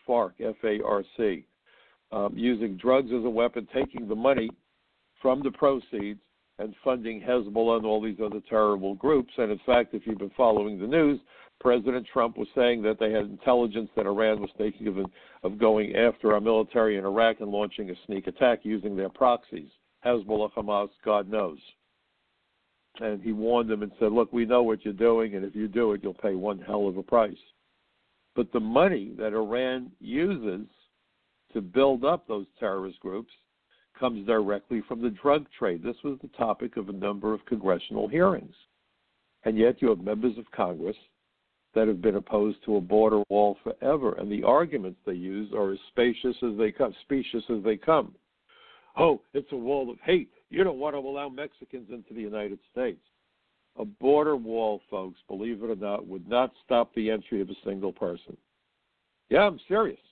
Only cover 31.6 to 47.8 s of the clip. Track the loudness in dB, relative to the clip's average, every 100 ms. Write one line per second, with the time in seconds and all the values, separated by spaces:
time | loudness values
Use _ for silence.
31.6 | -2 2 4 4 0 0 -4 -8 -8 -6
32.6 | -4 -4 -6 -10 -10 -10 -10 _ _ _
33.6 | _ _ _ -4 -4 -2 0 2 2 -2
34.6 | -4 -6 -4 -4 -4 0 2 2 0 -4
35.6 | -4 -2 -6 -8 -8 -8 -10 -4 -2 -2
36.6 | -6 -8 -8 -6 -4 -2 -2 -4 -4 -2
37.6 | 0 0 -2 -6 -2 2 2 2 -6 -20
38.6 | _ _ _ _ _ _ _ _ -2 4
39.6 | 4 4 2 2 -2 -2 -2 -4 -8 -4
40.6 | -2 -2 -6 -8 _ _ _ _ _ _
41.6 | _ 2 2 2 2 0 0 0 2 -2
42.6 | 0 0 4 4 6 4 2 4 2 0
43.6 | -8 -4 0 0 0 -4 -4 0 4 4
44.6 | 4 -4 -6 -10 -8 -6 -6 -8 -6 -2
45.6 | -2 -4 -6 0 0 0 -4 -4 -4 0
46.6 | -2 0 -2 -4 -4 -4 -2 -6 -4 -2
47.6 | -2 -2